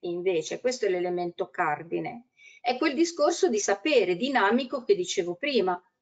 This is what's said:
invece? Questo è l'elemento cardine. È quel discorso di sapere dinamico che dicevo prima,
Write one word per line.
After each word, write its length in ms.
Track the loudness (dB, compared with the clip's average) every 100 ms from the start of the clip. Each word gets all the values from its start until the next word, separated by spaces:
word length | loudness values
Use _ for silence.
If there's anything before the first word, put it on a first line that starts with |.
invece? 580 | -8 -2 0 0 -2 -4
Questo 280 | -2 0 0
è 20 |
l'elemento 640 | 0 0 -2 -4 -4 -6
cardine. 800 | -2 -2 -2 -4 -6 -6 -10 -16 _ -20 -6
È 160 | -4 0
quel 180 | 0 2
discorso 520 | 0 2 0 2 2
di 120 | 2
sapere 560 | 0 -2 2 2 2 0
dinamico 680 | 0 2 4 2 0 -4
che 140 | 2 2
dicevo 400 | 2 -2 -4 -4
prima, 440 | 0 2 2 -2 -6 _